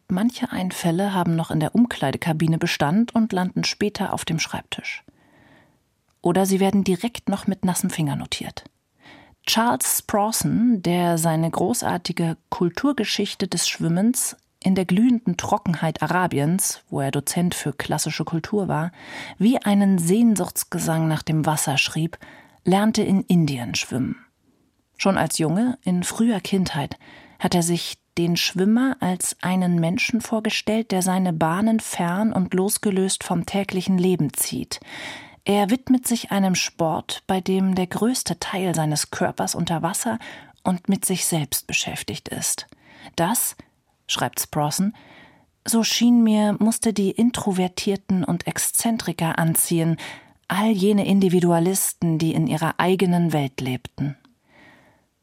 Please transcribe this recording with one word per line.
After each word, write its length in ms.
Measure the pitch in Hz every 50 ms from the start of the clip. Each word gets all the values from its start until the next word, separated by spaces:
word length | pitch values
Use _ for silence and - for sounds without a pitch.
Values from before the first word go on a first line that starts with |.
| _ -
manche 420 | 190 180 220 247 - - 247 -
Einfälle 640 | - 202 185 185 - - - 170 165 180 196 202
haben 240 | 190 185 175 175 165
noch 140 | 165 160 -
in 100 | - 156
der 140 | 156 147 -
Umkleidekabine 840 | 226 247 240 - - 156 135 127 - - 170 156 156 170 160 165 156
Bestand 560 | 175 165 - - 156 143 170 214 233 233 -
und 180 | 233 220 220
landen 300 | - 185 185 185 - -
später 500 | 165 - - - 208 208 202 - 196 -
auf 120 | - - -
dem 140 | - 165 151
Schreibtisch. 680 | - - - - - - - - - - - - _ - _ _ _ _ _ _ _ _ - - _ _ _ _ _ _ _ _ _ _ _ _
Oder 240 | - 175 170 185 196
sie 120 | 190 190 185
werden 240 | 190 190 196 202
direkt 460 | 190 - 185 175 - 240 - - - -
noch 180 | 202 - -
mit 180 | - 190 - -
nassem 260 | 185 175 - - 185
Finger 260 | - - 156 143 139
notiert. 480 | 135 135 - - - - - - - - - _ _ _ _ _ _ _ - - - - _ _ _ -
Charles 540 | - - 220 226 240 254 254 - - - -
Sprawson, 840 | - - - 208 202 220 220 - - 147 147 190 226 247 240 190
der 360 | 175 175 175 180 175 170 170 165
seine 320 | 160 165 160 160 165 165
großartige 840 | - - - 190 240 - - - 180 175 - - 170 - 170 165 165 - _ -
Kulturgeschichte 1000 | - - 180 175 170 - - 285 285 - 208 - - - 202 202 - - 202 190
des 200 | - 170 - -
Schwimmens 680 | - - 165 165 165 180 208 233 254 - - - - _ _ _ _ _
in 140 | - 185 190
der 80 | 196 185
glühenden 520 | - 180 196 233 262 247 226 - 185 170
Trockenheit 640 | - - - 202 208 - 196 165 151 - 160 151 -
Arabiens, 840 | 156 147 160 180 185 160 - 139 143 156 175 190 - - - - _ -
wo 120 | 170 151
er 100 | 139 135
Dozent 440 | 135 147 139 - - 180 175 175 -
für 180 | - - 147
klassische 520 | - - - - 151 151 - 160 151 - 151
Kultur 440 | - - 165 156 - - 208 190 156
war, 240 | 147 147 160 175 - - - - - - - - -
wie 220 | - 185 226 269 -
einen 400 | - 208 202 202 202 196 190 175
Sehnsuchtsgesang 1080 | 165 165 185 226 240 233 214 175 175 - - - - - - 170 - 165 160 160 160 160
nach 160 | 156 147 -
dem 200 | - 160 156 143
Wasser 320 | 160 151 147 - 151 135
schrieb, 400 | 135 - - - 160 160 160 - - - - - - - - _ _ -
lernte 380 | 175 190 196 208 220 220 214
in 200 | 202 - 196 190
Indien 520 | - - 180 175 160 143 139 123 117 110 -
schwimmen. 420 | - - - - 123 131 - - - - _ _ _ _ _ _ _ _ _ _ _ _ _ _
Schon 220 | - - 196 190 -
als 200 | 151 156 - -
Junge, 380 | 160 151 160 202 233 254 247 -
in 220 | - 185 180 180 175
früher 340 | - - - 226 240 226 185
Kindheit, 580 | - - - 196 180 - - 151 139 - - - - - - - - - - -
hat 160 | - 170 -
er 80 | 175 165
sich 340 | 170 175 170 - - - _ _ _ - 170
den 180 | 170 170 175
Schwimmer 600 | 165 - - - 175 185 208 220 240 262 269 254 -
als 360 | 202 180 185 175 - - - -
einen 400 | - 180 185 185 180 175 175 170
Menschen 400 | 165 165 185 240 - - - 220
vorgestellt, 720 | - - 233 214 214 220 - - - - 214 220 226 -
der 100 | 196 185
seine 300 | 185 190 180 190 185 180
Bahnen 480 | 165 160 165 160 165 190 220 226 226 220
fern 520 | - - - - 180 170 175 196 220 220
und 220 | - 190 180 - -
losgelöst 680 | 185 190 208 - - - 208 190 185 190 190 - - -
vom 220 | - 180 170 165
täglichen 520 | - - 196 196 196 - 185 175 - 190 180
Leben 340 | 180 185 185 165 156 131 -
zieht. 440 | - - - - - - - - - - - - - - - - - - - - _ -
Er 260 | - 202 208 202 190
widmet 360 | 240 254 - - 254 247 -
sich 240 | - 233 226 - -
einem 240 | 208 202 190 190 180
Sport, 680 | 170 - - _ - 170 160 160 - - - - - _
bei 140 | - 190 190
dem 340 | 180 - 190 190 190 190 185
der 140 | 185 185 180
größte 500 | - 185 208 233 254 - - - 170 -
Teil 380 | - - - 185 190 185 160
seines 340 | 165 156 151 151 151 - -
Körpers 460 | - - 220 - - - - 185 -
unter 260 | - 170 165 170 156
Wasser 380 | 156 165 196 - - 240 226 226 - - - - - - - _
und 260 | - 185 185 175 - -
mit 160 | 196 190 -
sich 200 | - 190 170 -
selbst 420 | - 175 160 143 - - - -
beschäftigt 600 | - - - - - 156 - - - - - - -
ist. 400 | - - - - - - - - - _ _ - - - - - -
Das, 400 | - 165 175 233 - - - - _ - _ _ _ _ _ _ _ _
schreibt 340 | - - - 135 120 - -
Sprawson, 520 | - - - 156 147 147 - - 190 208 - - - - - - - - _ _ _ _ _ _ -
so 160 | - - 233
schien 400 | 214 - - - 226 240 240 240
mir, 320 | 226 220 214 214 214 208 202 -
musste 320 | 208 220 226 - - 226
die 180 | 196 214 196 190
Introvertierten 1120 | - - 233 240 - - - 208 185 185 185 180 - - - 208 196 196 _ - 190 185 -
und 220 | - 175 170 -
Exzentriker 920 | - - - - - - - - 233 226 226 - - 165 - 170 160 - -
anziehen, 580 | 170 160 156 - - - 175 165 165 165 160 - - - - - - _ _ _ _ -
all 220 | 175 190 208 226
jene 360 | 220 185 185 208 214 202 190
Individualisten, 1120 | - 196 196 190 185 170 185 170 175 170 165 165 185 190 190 - - - - - 165 160 151
die 160 | 165 160 -
in 120 | 160 160
ihrer 280 | - 160 151 165 156 - -
eigenen 540 | 165 180 190 180 196 180 175 175 175 165
Welt 280 | 156 151 139 131 - -
lebten. 560 | 135 127 127 127 - - - - 143 143 139 _ _ - _ _ _ _ _ - - - - _ _ _ _ _ _ _ _ _